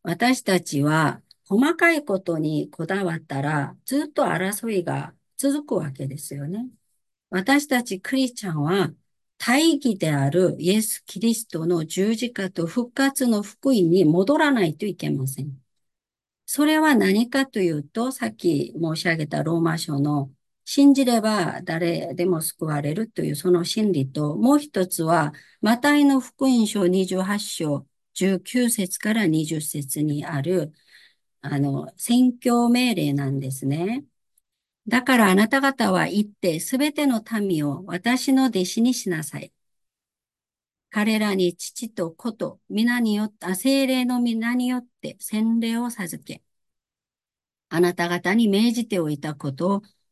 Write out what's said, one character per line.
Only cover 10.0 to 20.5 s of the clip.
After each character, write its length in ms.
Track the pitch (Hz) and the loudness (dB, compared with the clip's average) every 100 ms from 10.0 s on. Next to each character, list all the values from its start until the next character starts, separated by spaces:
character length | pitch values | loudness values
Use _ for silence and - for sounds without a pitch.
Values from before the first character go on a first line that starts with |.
| 160 | 0
あ 160 | 143 139 | 2 2
る 260 | 170 175 135 | 2 2 0
イ 120 | 175 | 0
エ 120 | 214 | 0
ス・ 220 | 214 - - | 0 -6 -10
キ 140 | 190 | -4
リ 140 | 226 | -2
ス 120 | 226 - | -2 -4
ト 200 | 165 160 | -6 -2
の 180 | 170 160 | -2 -2
十 280 | 185 202 | -2 -2
字 180 | 226 240 | 0 -4
架 180 | 240 190 | -6 -6
と 160 | - 170 | -4 -4
復 240 | 247 240 | -4 -4
活 340 | - 269 269 247 | 0 -2 0 0
の 160 | 214 | 0
福 280 | 202 - 277 | -2 -4 2
音 60 | 240 170 | 4 4
に 140 | 185 | 6
戻 340 | 156 170 190 311 | 6 4 4 2
ら 140 | 302 | 4
な 120 | 254 | 2
い 120 | 170 151 | 0 -2
と 100 | 214 | -8
い 100 | 175 | -6
け 140 | 151 | -4
ま 160 | 143 131 | -4 -4
せ 160 | 135 | -6
ん。 160 | 143 135 _ _ _ _ _ _ _ _ - | -10 -12 _ _ _ _ _ _ _ _ -8
そ 140 | - | 0
れ 140 | 302 311 | 2 4
は 140 | 311 | 4
何 340 | 247 190 202 240 | 4 4 2 2
か 160 | 277 269 | 0 -2
と 140 | 214 | 0
い 100 | 180 | 0
う 100 | 151 | 0
と、 260 | 143 220 247 | -4 -4 -4
さ 180 | 262 220 | -4 -8
っ 60 | |
き 380 | - 175 147 143 - | -4 -2 0 -2 -4
申 160 | 165 160 | -4 -2
し 100 | 180 | -2
上 80 | 165 | -2
げ 100 | 151 | -2
た 160 | 151 | -4
ロ 160 | 151 165 | -2 0
ー 20 | |
マ 160 | 165 160 | 0 -2
書 220 | - 143 | -4 -2
の、 320 | 147 147 139 - _ | 0 0 -4 -10 _